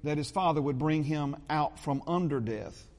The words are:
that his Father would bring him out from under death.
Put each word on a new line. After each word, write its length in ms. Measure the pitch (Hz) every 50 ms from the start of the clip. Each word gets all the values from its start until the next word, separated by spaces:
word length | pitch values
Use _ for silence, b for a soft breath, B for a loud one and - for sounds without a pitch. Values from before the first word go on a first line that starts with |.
| -
that 140 | 147 151 147
his 140 | 139 -
Father 300 | - 196 185 170 156 151
would 160 | 135 143 139 127
bring 280 | 143 156 156 156 151
him 320 | 139 156 151 147 139 139 - - -
out 300 | 151 156 147 139 - -
from 240 | - 151 139 135 - 156
under 340 | 170 180 180 160 143 135
death. 460 | 117 110 113 107 87 82 - - - - -